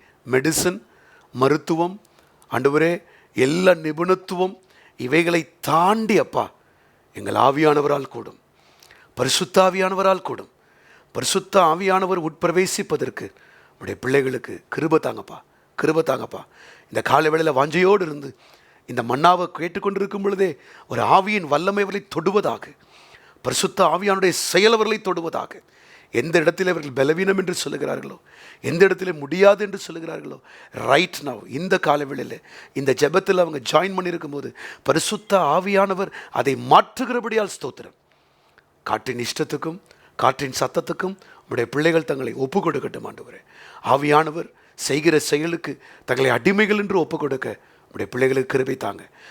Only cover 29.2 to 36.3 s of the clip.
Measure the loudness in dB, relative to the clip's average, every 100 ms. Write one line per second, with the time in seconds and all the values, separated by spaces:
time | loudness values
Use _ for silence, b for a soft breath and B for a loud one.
29.2 | -6 4 6 6 0 -8 -12 -12 -12 -12
30.2 | -12 -16 B B B -6 2 4 2 -4
31.2 | -10 -10 -10 -8 -2 0 2 0 -2 -8
32.2 | -10 -12 B B B -4 0 2 2 2
33.2 | 2 0 0 -2 -2 0 0 -4 -6 -8
34.2 | -10 -10 -12 -14 B B -2 -2 -2 -6
35.2 | 0 0 2 0 2 0 0 -2 -6 B
36.2 | B